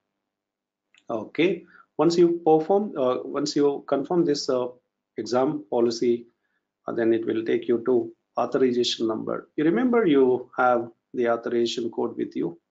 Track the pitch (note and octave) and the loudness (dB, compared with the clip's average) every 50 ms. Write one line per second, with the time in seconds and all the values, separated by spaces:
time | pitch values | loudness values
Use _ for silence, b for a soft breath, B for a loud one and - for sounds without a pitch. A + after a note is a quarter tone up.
0 | _ _ _ _ _ _ _ _ _ _ _ _ _ _ _ _ _ _ _ _ | _ _ _ _ _ _ _ _ _ _ _ _ _ _ _ _ _ _ _ _
1 | _ - A#2 A2 G#2 - - - D#3 F#3+ F#3 B B B B B B B _ - | _ -10 -8 -8 -8 -8 -2 -2 0 0 -2 B B B B B B B _ 0
2 | D3+ E3+ E3+ F3 F3 E3+ E3+ E3+ - D#3+ D#3 D#3 D#3 - F#3+ G3+ G#3+ G#3 - D#3 | 0 2 4 4 4 4 4 2 2 4 4 4 4 2 0 0 0 -2 -4 -2
3 | C3 B2+ B2+ - - C3+ C#3 C#3+ D3 D3 - D3 C#3+ C#3+ C#3+ - - - E3 D3+ | 0 0 0 -2 -6 -6 -6 -6 -6 -2 0 2 2 2 0 -2 -4 -2 -2 -2
4 | C3+ - F#3 F3 D#3+ C#3+ D3 C#3 - - C3 B2+ B2 B2 - _ _ _ _ _ | -2 0 0 0 2 2 0 -2 -2 -2 -2 -2 -2 -4 -8 _ _ _ _ _
5 | _ _ _ - G#2+ G2 A2+ B2 C3+ D3+ D#3 D3 - - C3+ A#2+ A#2 A#2+ A2+ - | _ _ _ -10 -6 -2 0 0 0 0 -2 -4 -6 -4 0 2 2 2 0 0
6 | B2+ A#2+ A#2+ A#2+ A#2+ - _ _ _ _ _ _ _ _ _ _ _ - A2+ A2+ | 0 0 0 0 -4 -12 _ _ _ _ _ _ _ _ _ _ _ -8 -4 0
7 | A#2 A2+ A2+ A2 A2+ A2+ A2 A2+ A2+ - B2+ A#2 - - A#2+ A#2 A#2 C3 B2+ A#2 | 2 2 2 2 0 -2 -4 -2 -2 -2 -2 -2 0 0 -2 0 0 0 0 0
8 | A2+ A2+ - _ _ _ _ - B2 B2 - C3 C3 B2+ A#2+ A#2+ A#2+ A#2+ - - | 0 -2 -8 _ _ _ _ -4 -2 -2 0 2 2 2 2 0 0 -2 -2 -2
9 | A#2 A2+ A2 A2 A2+ A2+ A2+ A2+ - - _ - D3+ E3 F#3 A3+ C4 B3+ A#3 A#3 | -4 -4 -4 -4 -6 -6 -8 -8 -10 -10 _ -2 0 0 2 2 2 2 2 2
10 | G#3+ F3 C#3+ C#3 C3 B2+ B2+ B2 B2+ - - - C3 B2+ B2 A#2+ A#2 A#2 - _ | 4 4 4 4 4 4 2 0 -4 -8 -2 0 2 2 2 2 -2 -6 -12 _
11 | _ _ - C3 A#2+ A#2 A#2 A#2 - A#2+ A#2 A#2+ A#2 A2+ - B2+ A#2 A2+ - - | _ _ -4 -2 0 0 0 -2 -2 -2 0 0 0 0 -2 -4 -6 -6 -4 -4
12 | B2 A2+ - B2 A#2+ - - - D3+ E3+ E3+ - _ _ | -6 -4 -4 -6 -8 -6 -4 -6 -6 -6 -8 -12 _ _